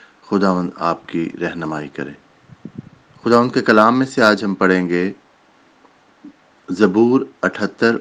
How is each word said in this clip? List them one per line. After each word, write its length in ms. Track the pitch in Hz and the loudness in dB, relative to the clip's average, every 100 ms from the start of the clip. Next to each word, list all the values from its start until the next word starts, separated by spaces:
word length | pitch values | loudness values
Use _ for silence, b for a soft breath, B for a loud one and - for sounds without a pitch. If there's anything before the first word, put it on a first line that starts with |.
| b b - | b b -4
خداوند 420 | 101 98 90 87 - | 0 0 0 -4 -4
آپ 320 | 85 82 - | -4 -4 -6
کی 200 | 87 82 - | -6 -6 -6
رہنمائی 480 | 82 85 78 78 73 | -8 -6 -8 -8 -10
کرے۔ 220 | - 69 71 _ _ - - - - - _ _ _ | -10 -12 -14 _ _ -20 -20 -20 -18 -20 _ _ _
خداوند 280 | 113 120 123 | 2 2 2
کے 100 | 131 | -2
کلام 360 | 107 110 110 127 | 2 4 4 2
میں 80 | 131 | 0
سے 160 | - | 2
آج 220 | 110 104 | 2 2
ہم 100 | 107 | 0
پڑھیں 340 | 92 95 92 90 | 0 2 2 0
گے 240 | 87 92 98 _ _ _ _ _ _ _ _ _ _ - - _ _ - | -2 -2 -6 _ _ _ _ _ _ _ _ _ _ -20 -20 _ _ -8
زبور 520 | 92 104 101 120 131 135 - | 0 2 4 4 2 -2 -4
اٹھہتر، 540 | 92 - 98 - 117 113 | -4 -2 -6 0 0 0